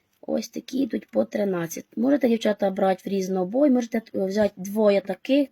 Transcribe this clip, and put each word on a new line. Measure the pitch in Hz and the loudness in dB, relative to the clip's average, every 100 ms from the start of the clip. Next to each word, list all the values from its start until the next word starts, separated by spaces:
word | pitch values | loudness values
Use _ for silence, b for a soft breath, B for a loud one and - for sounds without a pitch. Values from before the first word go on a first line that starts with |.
| _ _ | _ _
Ось | - 131 - | -6 -6 -6
такі | - - 262 | -12 -8 -4
йдуть | 269 226 - | -4 -4 -4
по | 214 220 | -2 -2
тринадцять. | 220 202 175 165 - - - | -2 -2 -2 -6 -10 -12 -4
Можете, | 247 285 247 | 0 2 2
дівчата, | 226 220 208 196 | 0 0 0 -2
брати | 190 190 185 - | 0 0 0 -2
в | |
різнобой, | 196 185 190 180 247 294 | -4 -2 -4 -2 2 4
можете | 247 233 226 220 | 4 0 -6 -6
взяти | - 190 202 202 - | -4 -2 0 0 -2
двоє | 190 208 214 196 | -6 2 4 4
таких, | 196 185 - 277 262 | 0 -8 0 2 2